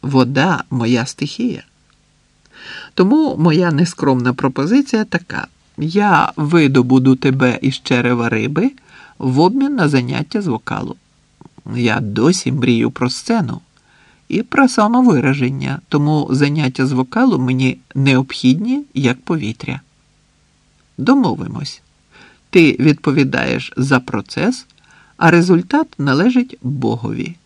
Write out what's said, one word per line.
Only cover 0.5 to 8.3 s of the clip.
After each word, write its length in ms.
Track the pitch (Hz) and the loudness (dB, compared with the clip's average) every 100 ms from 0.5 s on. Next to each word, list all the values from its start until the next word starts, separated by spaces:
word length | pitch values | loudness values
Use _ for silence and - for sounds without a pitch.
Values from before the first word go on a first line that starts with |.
| 156 - | -2 -4
моя 360 | 131 117 123 123 | -4 0 0 -2
стихія. 560 | - 147 - 240 - - _ _ _ _ _ _ _ _ - - - - | -6 -10 -4 -6 -6 -14 _ _ _ _ _ _ _ _ -20 -20 -18 -16
Тому 420 | - 185 294 302 - | -2 0 2 0 0
моя 360 | 165 156 175 | 0 2 0
нескромна 600 | 147 170 - 147 131 123 | 0 -2 -2 -2 -2 -2
пропозиція 720 | 123 143 131 147 247 277 220 | -2 -4 -4 0 0 0 -2
така. 420 | 214 175 175 - - _ _ - | -4 -6 -8 -12 -12 _ _ -8
Я 540 | 151 185 208 165 - - | -4 0 2 2 2 -2
видобуду 800 | 147 170 147 131 123 131 131 127 | 0 4 4 2 4 4 4 2
тебе 420 | 143 131 131 120 | 2 2 0 0
із 120 | 135 | -2
черева 540 | 131 - 127 120 123 | -4 -2 0 0 0
риби 440 | 117 | 0